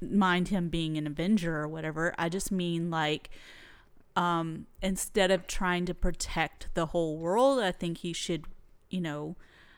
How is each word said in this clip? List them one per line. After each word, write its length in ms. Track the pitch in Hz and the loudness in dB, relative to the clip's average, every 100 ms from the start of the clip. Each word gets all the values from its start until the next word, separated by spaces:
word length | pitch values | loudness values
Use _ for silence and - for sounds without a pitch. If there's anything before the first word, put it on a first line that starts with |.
mind 480 | 175 202 190 175 175 | 0 4 6 4 2
him 200 | 196 170 | 0 0
being 280 | 165 160 156 | 0 -2 -2
an 80 | 151 | -4
Avenger 500 | 147 170 214 170 156 | -2 2 2 2 -2
or 100 | 151 | -4
whatever. 460 | 160 156 156 165 - | -4 -6 -2 -2 -2
I 100 | 170 | -2
just 220 | 185 - | -2 -2
mean, 380 | 190 175 170 170 | -2 0 0 0
like, 400 | 165 151 156 - - - - - - - - - | 0 0 -2 -6 -16 -18 -20 -20 -20 -20 -20 -6
um, 520 | - 175 170 165 160 - - | 0 2 0 -2 -6 -12 -6
instead 480 | 190 190 - 214 185 | -4 -2 -2 2 4
of 160 | 190 180 | 4 2
trying 380 | - 185 175 175 | -2 0 2 0
to 80 | |
protect 760 | 175 - 175 - - 156 - - | 0 0 0 -2 0 -2 -4 -4
the 120 | - 160 | -2 0
whole 320 | 175 165 156 | 0 0 0
world, 420 | 165 202 269 269 | 0 4 4 4
I 120 | 196 | 2
think 260 | 180 175 165 | 0 -4 -4
he 140 | 175 | -6
should, 320 | 165 - 170 - - - - _ | -6 -4 -4 -4 -14 -18 -20 _
you 100 | 185 | -4
know, 360 | 170 147 151 180 - - - | -4 -4 -8 -10 -16 -20 -20